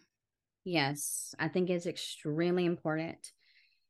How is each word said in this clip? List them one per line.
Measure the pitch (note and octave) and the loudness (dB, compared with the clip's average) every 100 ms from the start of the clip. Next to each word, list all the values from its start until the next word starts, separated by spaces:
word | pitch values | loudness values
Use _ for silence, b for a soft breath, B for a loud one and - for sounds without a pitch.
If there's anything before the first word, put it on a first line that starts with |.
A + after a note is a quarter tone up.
| _ _ _ _ _ _ | _ _ _ _ _ _
Yes, | F#3 E3 C#3 D3 - - - - | -2 2 2 0 -4 -6 -8 -4
I | D#3 | 0
think | F#3 F3+ | 2 2
it's | F3 F3 | 2 -2
extremely | - - - D#3 D3+ F3 F3+ | -6 -8 -6 -4 2 2 4
important | E3+ F3 D#3+ D#3 E3 - - _ b b b b b | 2 2 0 -2 -2 -8 -18 _ b b b b b